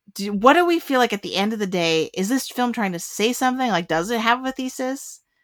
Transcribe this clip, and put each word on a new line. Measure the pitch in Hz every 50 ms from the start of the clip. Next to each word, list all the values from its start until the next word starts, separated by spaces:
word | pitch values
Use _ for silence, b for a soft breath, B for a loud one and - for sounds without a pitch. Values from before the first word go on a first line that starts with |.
| b 208 -
Do, | - 196 208 208
what | 196 214 262 302
do | 349 349
we | 349 339 339
feel | - - 269 254
like | 240 226 208
at | 202 -
the | 170 -
end | 180 202 214 233
of | 214
the | 208
day? | 185 180 180 165 165 160 160 151 - -
Is | 180 185 202
this | 262 254 - -
film | - 247 247 240 233
trying | 247 208 190
to | 175 170
say | - - - - 208 233 240
something? | - 262 254 254 262 262 240
Like, | 190 170 175
does | - 160 160 175 214
it | 240 226
have | 220 226 240 254 262
a | 262
thesis? | 262 - 254 254 - - 254 254 269 277 - - - - _ _ _ _